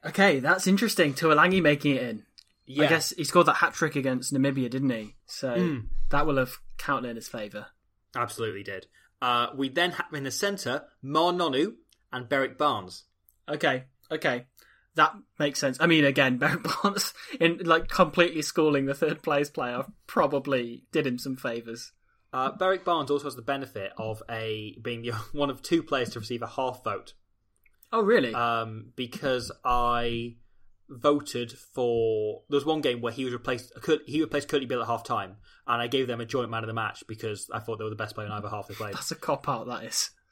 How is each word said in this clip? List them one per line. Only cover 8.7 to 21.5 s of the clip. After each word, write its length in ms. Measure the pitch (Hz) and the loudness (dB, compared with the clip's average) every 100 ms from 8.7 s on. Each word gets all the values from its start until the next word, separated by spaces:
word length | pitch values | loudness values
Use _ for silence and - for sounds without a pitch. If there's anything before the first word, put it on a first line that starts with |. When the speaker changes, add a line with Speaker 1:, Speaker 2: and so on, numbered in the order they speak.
| 95 - _ _ - | -12 -14 _ _ -6
Speaker 2:
Uh, 260 | 123 120 120 | 0 0 0
we 160 | 139 135 | -2 -2
then 220 | 147 175 | 0 -2
have 200 | 175 - | -2 -8
in 120 | 151 | -8
the 60 | 135 | -8
centre, 560 | - 202 196 127 139 - _ | -4 -4 -4 -4 -6 -8 _
Mar 320 | 135 151 175 | -2 2 2
Nonu 440 | 180 165 131 196 - _ _ _ | 2 0 2 0 -4 _ _ _
and 160 | 123 117 | -10 -2
Berrick 300 | 139 135 - | 0 0 0
Barnes. 460 | 147 110 92 - - _ _ _ - | 0 0 -6 -16 -20 _ _ _ -8
Speaker 1:
Okay, 360 | 151 156 131 - _ - | -2 0 0 -6 _ -10
okay. 360 | 156 160 123 - _ _ _ _ 160 | -4 -2 -2 -6 _ _ _ _ 4
That 180 | 151 - - - | 4 2 -12 -4
makes 220 | 147 - | -2 0
sense. 180 | 139 131 | -2 2
I 60 | 170 | 4
mean, 180 | 160 | 6
again, 340 | 143 135 131 123 | 6 6 4 2
<laughs> 20 | |
Berrick 220 | 147 180 - - | 0 0 -4 0
Barnes, 320 | 202 196 - - - - | 0 0 -4 -8 -10 0
in, 160 | 165 170 | 2 2
like, 240 | 165 160 - | 2 2 2
completely 540 | - 160 180 175 160 | 2 4 4 2 0
schooling 420 | 147 - 156 139 | -2 2 4 4
the 100 | 135 | 0
third 280 | 139 156 151 | 0 -2 -2
place 260 | 160 143 147 | 0 0 0
player, 360 | - 123 123 - - - | -4 -6 -6 -8 -12 -4
probably 800 | - 147 139 143 131 117 120 _ | 2 2 2 0 -2 -2 -10 _
did 140 | 156 139 | 0 0
him 120 | 123 | -2
some 180 | 139 131 | -6 -6
favours. 560 | 131 | -6